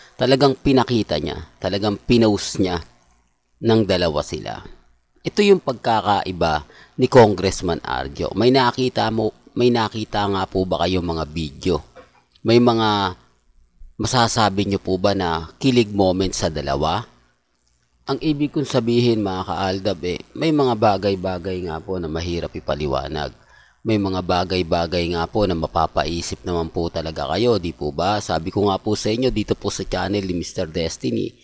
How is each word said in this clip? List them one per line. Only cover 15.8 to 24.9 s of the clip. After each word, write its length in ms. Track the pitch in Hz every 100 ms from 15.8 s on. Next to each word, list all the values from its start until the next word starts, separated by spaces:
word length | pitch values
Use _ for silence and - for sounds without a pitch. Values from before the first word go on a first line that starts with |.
| 104
moment 480 | 101 95 92 95 -
sa 160 | 87
dalawa? 480 | 76 69 69 78 95 - _ _ _ _ _ _ _ _ _ -
Ang 160 | 135
ibig 320 | 156 147 147
kong 160 | 156 135
sabihin, 560 | 131 113 120 120 110 98
mga 160 | 92 92
kaaldab, 480 | 85 95 95 101 87 87
eh, 160 | 82 - -
may 160 | 160
mga 240 | 151 131 110
bagay-bagay 880 | 110 95 101 98 92 90 92 92 90
nga 160 | 80
po 160 | 95 92
na 80 | 82
mahirap 480 | 78 87 85 85
ipaliwanag. 800 | 80 76 73 73 67 69 76 69 - _ - _ _
May 160 | 113 107
mga 240 | 98 92
bagay-bagay 880 | 90 90 90 92 82 85 85